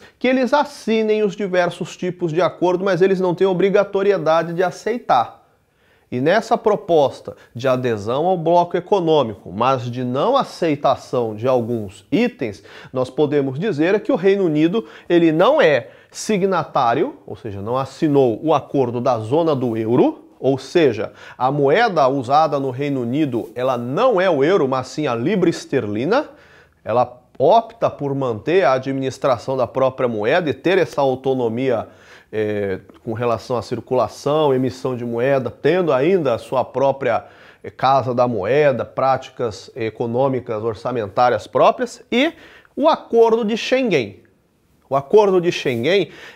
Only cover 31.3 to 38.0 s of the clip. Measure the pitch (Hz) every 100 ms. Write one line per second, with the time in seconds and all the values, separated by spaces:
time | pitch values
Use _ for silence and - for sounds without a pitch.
31.3 | 131 117 113 135 110 95 - - - -
32.3 | 107 107 104 101 92 - - 120 113 120
33.3 | 110 - 120 - 120 - 127 107 - 139
34.3 | 156 147 131 127 - 135 123 120 117 131
35.3 | 139 113 - 139 180 165 131 156 190 135
36.3 | 113 - 131 113 127 139 135 127 107 -
37.3 | - - - 101 - 131 135